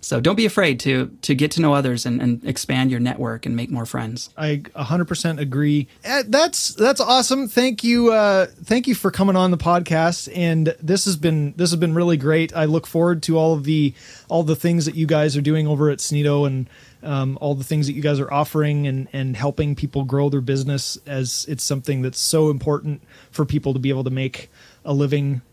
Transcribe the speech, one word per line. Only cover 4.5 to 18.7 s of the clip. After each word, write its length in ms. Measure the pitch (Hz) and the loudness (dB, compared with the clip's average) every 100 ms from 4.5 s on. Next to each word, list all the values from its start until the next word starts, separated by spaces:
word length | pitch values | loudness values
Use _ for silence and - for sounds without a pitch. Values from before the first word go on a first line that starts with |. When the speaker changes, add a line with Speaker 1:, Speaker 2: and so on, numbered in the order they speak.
| 147 - | -4 -6
Speaker 2:
a 80 | - | -10
hundred 220 | 131 170 175 | -2 -2 0
percent 320 | 170 170 160 | -2 -4 -4
agree. 500 | 143 131 147 147 139 _ | -4 0 2 2 0 _
Eh, 200 | 196 277 214 | -4 -2 2
that's, 440 | 254 330 - - | 2 2 0 -6
that's 300 | - 220 277 | 2 2 2
awesome. 480 | 220 254 240 262 262 | 4 4 4 0 0
Thank 360 | - 254 220 | 2 2 0
you. 280 | 233 240 240 | 2 4 4
Uh, 340 | 220 208 190 185 | 4 4 4 2
thank 420 | - 165 233 247 | -4 0 0 2
you 60 | |
for 160 | 220 196 | 0 0
coming 260 | - 196 185 | 2 2 4
on 140 | 185 | 4
the 80 | 175 | 2
podcast. 760 | 170 175 175 160 165 170 - | 2 2 2 2 2 0 -8
And 400 | 165 170 160 160 160 | -2 0 2 0 -2
this 220 | 156 190 | -2 0
has 120 | 202 170 | 0 0
been, 360 | 160 160 147 147 | 0 0 -2 0
this 140 | 175 | 0
has 80 | 170 | 2
been 160 | 170 | 0
really 220 | 160 175 160 | 2 2 2
great. 400 | 135 160 165 165 | 2 2 2 0
I 80 | |
look 220 | 156 160 - | 2 0 0
forward 360 | 165 170 175 | 0 2 2
to 140 | 151 160 | 0 2
all 140 | 160 | 4
of 120 | 160 | 2
the, 300 | 139 156 147 - - - - | 0 2 2 -2 -18 -20 -4
all 140 | 165 | 0
the 140 | 156 160 | 0 0
things 300 | 175 170 151 | 2 0 0
that 100 | 160 | -2
you 100 | 156 | 0
guys 300 | 156 151 139 | 2 2 0
are 60 | |
doing 260 | 143 156 151 | 0 0 0
over 220 | 147 151 | 2 0
at 80 | 143 | 0
Sonito 480 | - 147 147 143 143 | -2 0 2 2 0
and, 220 | 131 127 - - _ | -2 -6 -12 -20 _
um, 360 | - 139 131 135 | -6 -4 -4 -4
all 140 | 147 | -4
the 80 | 139 | -4
things 240 | 131 151 143 | -2 -2 0
that 60 | |
you 100 | 143 | 0
guys 160 | 147 143 | 0 0
are 140 | 135 | 0
offering 560 | 143 151 156 151 | -2 -2 0 0